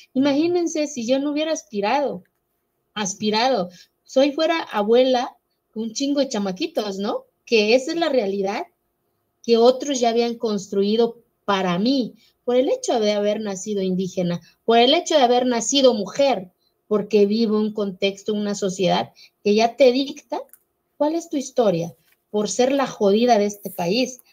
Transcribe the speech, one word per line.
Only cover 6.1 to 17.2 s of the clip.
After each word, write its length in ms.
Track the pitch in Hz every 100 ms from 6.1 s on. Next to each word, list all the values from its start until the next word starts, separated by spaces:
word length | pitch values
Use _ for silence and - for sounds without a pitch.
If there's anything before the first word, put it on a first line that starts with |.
| 285
de 80 | 269
chamaquitos, 680 | 214 196 185 330 - 208 190
¿no? 280 | 208 494 - _ -
Que 300 | 226 208 254
esa 160 | 262
es 60 | 330
la 120 | 330
realidad 540 | 254 196 202 190 233 359 _ _ _ _ _ _ _
que 140 | - 226
otros 420 | 233 254 285 262
ya 100 | 233
habían 260 | 226 240 233
construido 880 | 226 208 - 196 202 220 233 - _ _ -
para 320 | 196 190 175
mí, 360 | 226 277 214 - _ _
por 120 | - 247
el 140 | 285
hecho 300 | 508 - 254
de 120 | 208
haber 280 | 208 208 214
nacido 400 | 214 190 214 202
indígena, 600 | 190 180 185 - 175 170 - _ -
por 120 | 233
el 160 | 247
hecho 220 | 320 339 320
de 80 |
haber 220 | 240 247 254
nacido 480 | 233 220 277 262
mujer, 580 | 220 185 - 277 196 185 _ _ _ -
porque 380 | 214 202 214